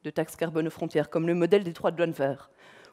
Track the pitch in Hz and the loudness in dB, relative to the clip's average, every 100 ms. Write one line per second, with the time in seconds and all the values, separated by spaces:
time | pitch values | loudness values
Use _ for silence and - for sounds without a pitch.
0 | 151 156 156 - 165 160 160 - 165 156 | -6 -4 -4 -4 -2 -2 -2 -4 -2 0
1 | 147 165 165 175 170 202 175 160 190 165 | 0 0 0 2 4 4 2 -2 -4 0
2 | 170 160 139 135 - _ - - - | -2 0 -2 -2 -10 _ -20 -20 -18